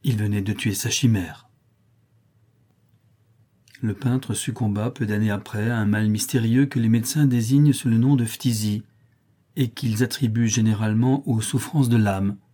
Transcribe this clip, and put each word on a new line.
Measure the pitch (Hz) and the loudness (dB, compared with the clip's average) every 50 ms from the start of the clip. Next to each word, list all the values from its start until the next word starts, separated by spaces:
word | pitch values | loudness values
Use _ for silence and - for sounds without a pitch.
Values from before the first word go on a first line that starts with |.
| _ | _
Il | 147 120 107 | -2 -2 0
venait | 107 104 101 104 | -2 -2 -2 -2
de | 98 107 104 | -2 -4 -4
tuer | - - 113 98 | -4 -4 -4 -4
sa | - - 117 | -4 -4 -4
chimère. | - - - 120 113 101 90 80 - - _ _ _ _ _ _ _ _ _ _ _ _ _ _ _ _ _ _ _ _ _ _ _ _ _ _ _ _ _ _ _ _ _ _ _ _ _ _ _ _ _ _ _ _ _ _ _ - | -4 0 2 2 2 0 -2 -6 -12 -18 _ _ _ _ _ _ _ _ _ _ _ _ _ _ _ _ _ _ _ _ _ _ _ _ _ _ _ _ _ _ _ _ _ _ _ _ _ _ _ _ _ _ _ _ _ _ _ -6
Le | - 110 101 | -6 -6 -6
peintre | - - 123 123 131 127 - 104 | -4 -2 -2 -2 -2 -4 -6 -8
succomba | 98 - - 113 - 117 107 101 104 107 120 | -6 -6 -8 -6 -4 -2 -2 -2 -2 -4 -6
peu | - - 117 | -4 -4 -4
d'années | 104 107 104 110 110 | -4 -2 0 0 0
après | 101 101 101 - - 104 104 113 | -2 -4 -8 -10 -8 -4 -4 -2
à | 123 113 | -2 0
un | 107 | 0
mal | 104 104 107 107 107 | 0 0 2 2 0
mystérieux | 107 107 - - - 127 113 113 117 127 143 139 | 0 0 -2 -2 -2 0 0 2 2 2 2 2
que | - 123 | 0 0
les | 113 110 | 2 4
médecins | 113 117 113 - - 156 147 | 2 2 2 0 0 2 2
désignent | 139 123 120 113 110 131 143 147 147 131 | 4 4 2 2 2 4 6 6 6 4
sous | - - 123 | 2 2 2
le | 113 113 | 2 4
nom | 117 135 143 | 4 4 4
de | 131 117 | 2 2
phtisie, | 110 - - - 131 117 107 107 107 104 107 107 _ _ _ _ _ _ _ _ _ _ _ _ _ _ | -2 -6 -4 -2 -2 -2 0 -2 -2 -2 -2 -6 _ _ _ _ _ _ _ _ _ _ _ _ _ _
et | - 131 117 | -4 -4 -4
qu'ils | - - - 123 110 107 127 | -4 -6 -4 -4 0 0 0
attribuent | 120 - - 135 117 107 117 117 113 | -2 -2 -2 -2 -2 0 2 0 0
généralement | 104 120 110 110 110 101 113 107 107 110 120 127 135 139 - - | 2 2 2 2 2 0 0 0 2 2 2 2 2 0 0 -2
aux | 117 110 | -2 -2
souffrances | 110 - - 123 - - - 151 135 120 | -2 -2 -4 -4 -6 -2 0 0 2 4
de | 117 117 | 4 2
l'âme. | 107 104 98 95 98 98 101 - _ _ | 2 2 0 0 -2 -4 -4 -6 _ _